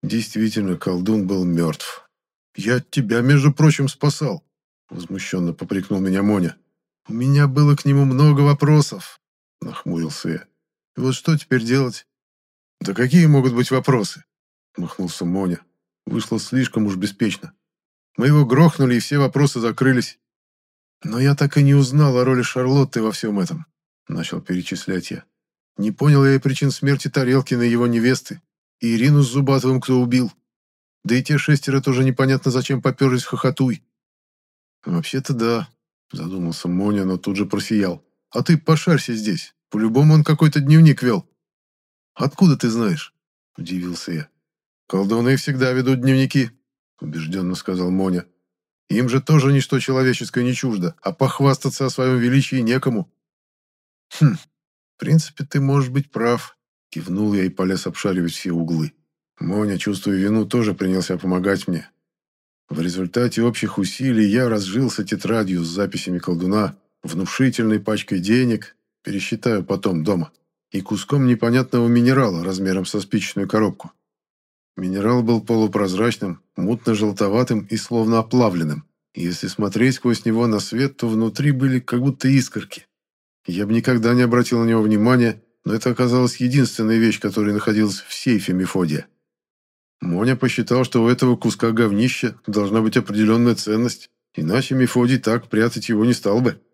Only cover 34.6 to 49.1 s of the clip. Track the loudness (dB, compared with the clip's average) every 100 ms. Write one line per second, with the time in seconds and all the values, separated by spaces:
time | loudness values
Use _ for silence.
34.6 | _ _ -6 -4 -4 -6 -4 -2 0 -2
35.6 | -4 _ _ _ _ -12 -10 -6 -6 -6
36.6 | -4 -2 0 0 0 -2 -4 -4 -2 -4
37.6 | -2 -2 -2 -4 _ _ _ -6 2 0
38.6 | 4 0 2 0 0 -6 -4 -6 -8 _
39.6 | _ -2 0 4 6 6 4 2 2 2
40.6 | 4 8 8 6 0 0 -4 _ _ _
41.6 | _ _ _ _ _ -4 -4 4 4 4
42.6 | 0 0 -2 -2 -8 _ _ _ _ -16
43.6 | -8 -8 -8 -10 -8 -8 -10 _ _ _
44.6 | _ _ _ -2 0 0 2 0 0 -2
45.6 | 0 0 0 0 2 2 2 0 -2 _
46.6 | _ _ _ _ -12 -10 -8 -6 -4 -6
47.6 | -6 -4 -2 0 0 -2 -6 _ _ _
48.6 | _ _ _ -2 0